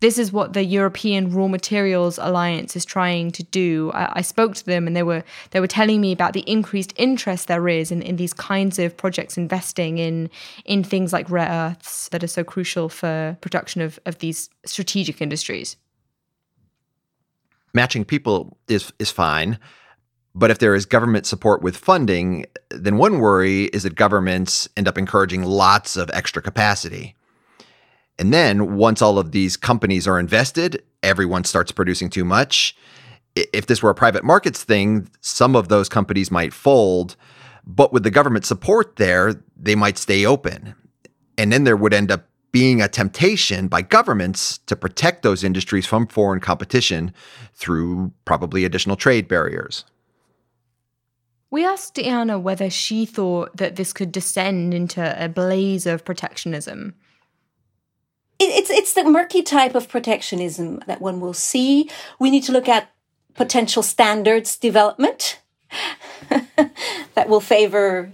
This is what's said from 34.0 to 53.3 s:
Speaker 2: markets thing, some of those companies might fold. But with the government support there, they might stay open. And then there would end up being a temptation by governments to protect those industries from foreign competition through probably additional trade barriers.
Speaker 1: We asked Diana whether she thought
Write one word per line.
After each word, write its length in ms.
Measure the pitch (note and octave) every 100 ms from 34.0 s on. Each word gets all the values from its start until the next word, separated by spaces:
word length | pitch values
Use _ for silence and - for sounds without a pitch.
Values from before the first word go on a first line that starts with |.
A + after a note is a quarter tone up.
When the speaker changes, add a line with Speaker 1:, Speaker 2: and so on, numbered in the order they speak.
| A#2 G2
Speaker 2:
markets 400 | A#2+ F#3+ - -
thing, 440 | - G#2 G2+ G#2+ - _
some 340 | - - B2
of 140 | B2 F2+
those 200 | G#2 F#2+
companies 400 | A2+ F#2+ G2 F#2
might 240 | F2+ E2
fold. 640 | - C#3 C3+ G2 F2+ F2 - _ - - -
But 280 | - F#2 C#3
with 100 | B2
the 80 | G#2
government 340 | G2+ C3+ A2
support 520 | - G2 - A3 - -
there, 440 | F#2 F2+ G2+ G2+ _ -
they 200 | G2+ G#2
might 220 | G#2 G2+
stay 280 | - G2 G2+
open. 480 | C#3 E2+ - G#2 - _ _ _ _ _ -
And 160 | G#2
then 100 | B2+
there 140 | C3 G#2
would 180 | G#2
end 160 | G2+ G2
up 160 | F#2+ - _ _
being 320 | B2 C3 A#2+
a 60 | G2+
temptation 800 | - G2 - F#3 G#3+ - F#2+ F#2+
by 140 | F2
governments 760 | F#2 A3 A3+ G#2+ F2+ F#2+ - - -
to 80 |
protect 480 | - F#2+ - E3 F3
those 220 | A2 F#2
industries 420 | F#2+ F#2 - G2 -
from 200 | A2+ A#2
foreign 340 | A2 G2+ F#2
competition 720 | F#2 E2+ G2 B2+ - E2+ F2 - - - A#2+
through 580 | _ - E2 E2+ F2+ F#2 -
probably 400 | - D2+ F2 F#2+
additional 320 | F#2 F2+ G2 G2
trade 320 | C#3 A#2+ F#2
barriers. 560 | F2 D2+ E2+ - - - _ _ _ _ _ _ _ _ _ _ _ _ _ _ _ _
Speaker 1:
We 140 | D4
asked 300 | F4+ F#4+ -
Diana 440 | C#4 B3+ A#3+ A3+ G3+
whether 300 | F#3 F#3+ F#3+
she 380 | - - A3 A3
thought 500 | - F#3